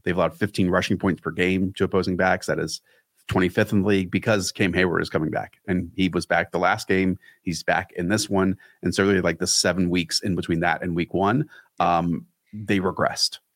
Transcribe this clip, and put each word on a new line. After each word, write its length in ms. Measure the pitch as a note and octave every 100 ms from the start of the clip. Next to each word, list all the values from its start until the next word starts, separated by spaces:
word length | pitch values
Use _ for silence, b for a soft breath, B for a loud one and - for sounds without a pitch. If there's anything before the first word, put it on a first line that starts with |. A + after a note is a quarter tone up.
They've 120 | - F2+
allowed 180 | E2
fifteen 340 | - G#2+ - F#2
rushing 300 | F2+ F#2 F#2+
points 240 | G2 E2
per 80 | -
game 420 | E2+ F2+ F#2 F#2+
to 100 | -
opposing 320 | F#2 G2 F2+ F2+
backs. 300 | F#2 F#2 -
That 120 | D2+
is 220 | D#2 - b b b _ -
twenty-fifth 440 | - A2 - G#2+
in 100 | G#2+
the 60 | F#2+
league 220 | G2 F2+
because 400 | A#2+ - G#2+ F2+
Cam 200 | - G2
Hayward 300 | F2 F#2 E2+
is 80 | E2+
coming 200 | F#2+ D#2
back. 300 | - - _ -
And 220 | F2+ E2+
he 140 | F#2 F#2+
was 160 | E2+
back 260 | E2 E2+ F2
the 80 | F2
last 300 | F2+ G#2+ -
game. 300 | F#2+ F#2 F#2 b b
He's 200 | - D#2+
back 300 | - E2 F#2 -
in 120 | F2
this 220 | G#2+ -
one. 260 | G2 F#2+ F#2 b b
And 120 | F#2
certainly, 260 | F2+ G2 G2+
like, 180 | F2+ E2
the 80 | -
seven 440 | - G2 F2 F2+
weeks 300 | F2 D#2+ -
in 140 | G#2+
between 260 | F2 F2 E2
that 220 | E2+ D#2+
and 140 | F2+ E2+
week 160 | E2+
one, 360 | F2+ G2 A#2+ D3+ B B -
um, 480 | F2 E2+ E2+ E2 - _ _
they 260 | G#2+ G#2 G2
regressed 580 | F#2 D#2+ D#2+ - - - _